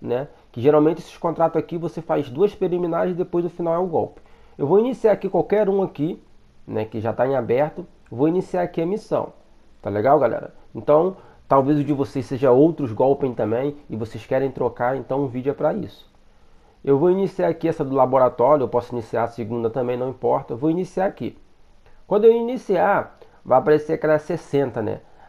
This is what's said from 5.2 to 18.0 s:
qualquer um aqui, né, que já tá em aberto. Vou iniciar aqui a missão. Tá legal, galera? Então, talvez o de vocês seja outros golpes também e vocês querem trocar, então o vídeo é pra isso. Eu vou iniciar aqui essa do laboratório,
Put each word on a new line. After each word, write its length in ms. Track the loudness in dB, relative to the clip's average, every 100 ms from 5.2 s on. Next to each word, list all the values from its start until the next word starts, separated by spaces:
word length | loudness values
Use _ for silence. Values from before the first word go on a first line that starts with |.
| 0
qualquer 400 | -2 0 2 2
um 140 | 0
aqui, 360 | -2 -4 -6 -6 _ -20 _ -20
né, 180 | -8 -6
que 160 | -6 -6
já 140 | -4
tá 140 | -2 0
em 80 |
aberto. 500 | 0 0 0 0 -4 -16 -18 -10
Vou 180 | -2 0
iniciar 360 | 0 -2 -4
aqui 180 | -4 -4
a 60 | -4
missão. 460 | -4 -4 -4 -4 -12 _ _ -20 -12
Tá 60 | -6
legal, 260 | 0 4 4
galera? 340 | 2 -2 -8 -18 -18
Então, 440 | -6 2 4 2 -4 -18 -10 2
talvez 320 | 2 4 0
o 40 |
de 100 | 0
vocês 320 | -2 -4 -6
seja 240 | -6 0 4
outros 420 | 6 6 2 -4
golpes 440 | 0 0 0 -2
também 400 | -2 -2 -2 -4 -8 -10
e 80 |
vocês 300 | -10 -10 -10
querem 240 | -4 -2 -2
trocar, 480 | -2 -4 -2 -4 -4
então 260 | -4 -4
o 40 | -4
vídeo 240 | -4 -6
é 20 |
pra 220 | -2 -2
isso. 340 | -4 -8 -16 -20 _ _ _ _ _ _ _
Eu 140 | 0 2
vou 140 | 2
iniciar 380 | 2 -2 -2 -4
aqui 180 | -2 -2
essa 180 | -2
do 100 | -2
laboratório, 680 | 2